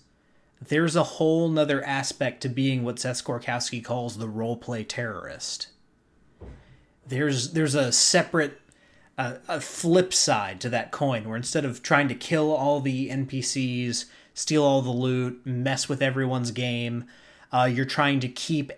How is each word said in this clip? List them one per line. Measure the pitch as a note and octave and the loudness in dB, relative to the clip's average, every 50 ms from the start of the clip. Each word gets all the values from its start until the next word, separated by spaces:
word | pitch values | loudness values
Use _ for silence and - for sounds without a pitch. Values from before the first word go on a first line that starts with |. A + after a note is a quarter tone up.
| _ _ _ _ _ _ _ _ _ _ _ _ | _ _ _ _ _ _ _ _ _ _ _ _
there's | B2+ - D3+ D3+ E3 E3 D3 | -6 0 2 2 2 4 4
a | E3+ D3+ | 2 0
whole | - - - E3 D#3+ D#3+ E3 E3+ E3 | 0 0 0 2 4 4 4 2 2
nother | D#3+ D#3 D3+ D3 D3 C#3 C3 | 4 2 2 2 2 0 0
aspect | C#3+ C#3 C3+ C3 - - - C#3+ B2+ A#2 - - | -2 -2 -2 -2 -4 -4 -2 -4 -4 -4 -4 -6
to | C3+ | -4
being | B2 B2 C3+ C3+ C3+ B2+ A#2+ | -2 0 0 2 2 0 -2
what | A#2 A#2 A#2+ | -2 -4 -4
Seth | - B2+ B2 - - | -4 -4 -4 -4 -4
Skorkowski | - B2+ A#2+ - - B2 B2 A#2+ - - A#2+ A2+ | -4 -6 -6 -4 -4 -4 -2 -4 -4 -6 -8 -6
calls | - A#2+ B2 A#2+ A#2+ G#2 G#2 | -4 -4 -4 -4 -6 -6 -6
the | A2+ A2 | -8 -6
roleplay | G#2+ A2 A2+ A2+ A#2 A#2 - - A#2+ A2+ G#2+ | -4 -4 -4 -4 -4 -6 -6 -8 -6 -6 -6
terrorist. | - - - A#2+ A2+ G#2 F2 - - - - - - - - - - _ _ _ _ _ _ _ _ _ _ _ _ _ _ - - - - - - - - _ _ _ _ _ | -6 -6 -6 -6 -6 -6 -10 -10 -12 -12 -10 -10 -10 -8 -10 -10 -12 _ _ _ _ _ _ _ _ _ _ _ _ _ _ -18 -18 -18 -18 -20 -20 -20 -20 _ _ _ _ _
There's, | - C3 B2+ D3 D3+ C#3 B2+ A#2 C#3 - | -6 -2 0 2 2 2 0 -2 -2 0
there's | D#3+ D#3 D3 C3 | 0 2 2 2
a | D3 C#3 A#2+ | 2 2 4
separate | A2 - - - - F3+ E3+ - - E3+ D3+ C#3+ - - _ _ _ _ _ _ _ _ _ _ _ - C3 | 4 4 4 6 6 4 4 4 2 0 0 0 -2 -10 _ _ _ _ _ _ _ _ _ _ _ -6 -4
a, | A#2+ B2 - - - E3+ | -4 -4 -8 -8 -6 -6
a | D#3 | -6
flip | - - - - - E3+ E3 F#3 F3+ F#3 - | -6 -8 -8 -4 2 4 6 6 6 4 2
side | - - - C#3 G#2+ G2+ F#2+ F#2+ F2+ | 2 4 4 2 2 2 -2 -6 -6
to | - B2 | -6 -2
that | A#2 A#2 A2+ - | -2 -2 -2 -4
coin, | - - D3 C3+ B2+ A2+ G#2 A2 | -4 -2 0 0 0 0 -2 -4
where | A2 | -6
instead | A#2 B2 - - E3 D3 | -6 -6 -2 -2 -2 -2
of | C3+ A#2+ - - | -2 -4 -6 0
trying | - E3 C#3+ C#3+ C#3 | 2 4 4 4 2
to | - | -2
kill | - - - E3+ D#3 D3+ D3+ D#3 | -4 -4 0 0 2 2 2 2
all | C3+ C3+ C#3+ D3 D3 | 2 2 2 2 2
the | C3 C#3 C3 B2+ C3+ A#2 | 2 0 0 0 -2 -2
N | B2+ C3+ C3+ | -2 -4 -4
P | C3 - C3 | -2 -4 -4
Cs, | A#2+ - - C3+ C3 B2+ B2 B2 B2 A#2+ A#2+ A#2+ - - - - - _ _ | -4 -2 -2 -2 -2 -2 -2 -2 -2 -2 -2 -4 -6 -8 -16 -20 -20 _ _
steal | - - - D#3 D3+ D3 | -8 -4 2 4 4 6
all | C#3+ C#3 C3+ C3 | 6 6 4 2
the | B2 | 2
loot, | B2 A#2+ B2+ B2+ B2+ B2+ B2+ B2 B2 - - | 0 0 0 2 2 2 0 -2 -4 -6 -6
mess | C3+ B2+ B2 B2 C3+ C3+ C3+ - - | -4 -4 -2 0 0 0 -2 -2 -4
with | C#3+ C3 C#3 | 0 0 0
everyone's | C3+ C3 C3+ C3+ B2+ B2+ B2+ A#2+ A#2+ | 0 2 0 0 0 0 0 -2 -2
game, | G#2+ A#2 B2 B2 A#2+ A#2+ A#2+ A#2+ A#2+ A#2+ A#2+ - - - - - - - - _ - | -2 -4 -4 -2 -2 -2 -4 -4 -4 -6 -8 -10 -18 -20 -20 -20 -20 -20 -16 _ 2
uh, | B2 B2+ B2+ B2 | 4 4 4 4
you're | A#2+ C3+ | 2 0
trying | C3+ - - D3+ C#3+ C#3 C3+ | 0 2 2 2 4 4 2
to | B2+ B2 | 0 -2
keep | B2 - - - E3 D3+ C#3+ C#3 - | -4 -6 -4 -2 -2 -2 -2 -4 -8